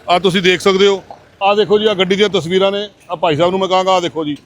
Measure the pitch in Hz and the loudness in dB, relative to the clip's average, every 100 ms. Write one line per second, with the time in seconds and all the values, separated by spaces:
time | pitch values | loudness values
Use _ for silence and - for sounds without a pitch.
0 | - 175 185 190 180 180 196 190 202 190 | -2 0 2 0 0 0 0 2 2 0
1 | - - _ - 196 208 175 208 214 185 | -6 -20 _ -4 0 0 2 2 2 0
2 | 185 196 208 185 160 185 196 202 208 - | 0 0 0 0 -2 0 0 -2 -8 -16
3 | - 170 175 147 175 190 190 185 190 185 | -12 -4 -2 0 0 0 0 0 2 0
4 | 170 160 151 139 | -2 -6 -8 -8